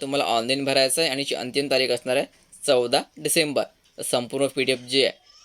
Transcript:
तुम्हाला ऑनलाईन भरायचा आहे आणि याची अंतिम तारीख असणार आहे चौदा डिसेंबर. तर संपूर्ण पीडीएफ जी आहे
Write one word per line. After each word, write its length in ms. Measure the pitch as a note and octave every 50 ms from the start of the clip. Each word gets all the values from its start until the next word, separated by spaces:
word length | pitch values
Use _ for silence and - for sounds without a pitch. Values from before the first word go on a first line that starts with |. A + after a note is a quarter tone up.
तुम्हाला 220 | C#3+ C3+ C#3 C#3+ C#3
ऑनलाईन 380 | E2 A#2 A#2 A2+ A#2+ C3+ C#3 C#3
भरायचा 360 | C3+ C3+ C3+ C3+ C3 - -
आहे 80 | E3 D3+
आणि 100 | C3 C#3
याची 140 | C#3 - -
अंतिम 320 | - A2 B2+ A2+ C#3 C#3 C3+
तारीख 180 | C3+ B2+ C3 A#2
असणार 260 | B2 A#2+ - B2+ B2+
आहे 100 | C#3 E3 - _ _ _ _ - - -
चौदा 380 | - C#3 B2 B2 A#2+ C3 D3+ F#3+ - _ -
डिसेंबर. 460 | D#3 D3 D3 E3+ D#3 D3+ C3+ A#2 G#2 - _ _ _ _ _ -
तर 60 | -
संपूर्ण 440 | - - B2+ B2 A2+ - C3+ C#3 C3
पीडीएफ 320 | - C#3 C3 B2+ C3 B2
जी 220 | B2 B2 B2+ C#3 B2+
आहे 80 | G2 - - _ _ _ _ -